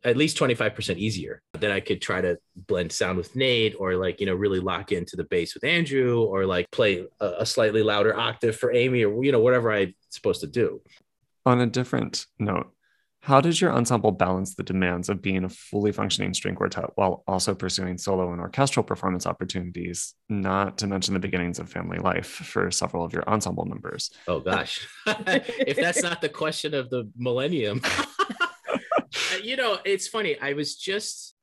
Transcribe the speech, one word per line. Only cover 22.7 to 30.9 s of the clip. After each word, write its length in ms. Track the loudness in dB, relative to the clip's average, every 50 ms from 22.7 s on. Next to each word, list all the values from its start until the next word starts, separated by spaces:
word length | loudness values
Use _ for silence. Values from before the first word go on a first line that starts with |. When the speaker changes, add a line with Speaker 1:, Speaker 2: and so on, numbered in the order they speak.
Speaker 2:
several 320 | 0 -2 -2 -2 -2 -2 -4
of 120 | -2 -4
your 120 | -4 -2 0
ensemble 340 | 0 0 0 -2 -4 -4 -4
members? 460 | -6 -6 -8 -10 -10 -8 -8 -8 -10 -10 -14 -6 -4
Speaker 1:
Oh, 120 | -4 -2
gosh. 460 | 0 0 0 0 0 -4 -6 -8 -10 -12 -18 -8 -4
<laughs> 0 |
If 680 | -4 -2 -2 0 0 0 0 0 -2 -4 -2 -2 0 0 0
that's 240 | 0 0 2 0 0
not 180 | 0 -2 -2
the 80 | -4 -4
question 460 | -4 -2 -4 -4 -2 -4 -6 -4 -2
of 160 | -4 -4 -2
the 200 | -4 -4 -4 -6 -10
millennium. 640 | -6 -4 -2 0 0 0 0 0 0 0 0 -2 -2 -2
<laughs> 40 | -2 -2 -2 -4 -4 -2 -4 -2 -2 0 -4 -4 -4 -4 -10 _ -6 -6 -6 -4 -2 -2 -2 -2 -2 -6 -4 -2 -2 -2 -4 -4
You 140 | -4 -2
know, 220 | -2 0 0 0 -2 0
it's 240 | -2 -2 0 -2 -4
funny. 300 | -4 -2 -2 -2 -2 -2
I 120 | -2 -4 -2
was 240 | -2 -2 -4 -6
just 580 | -8 -6 -4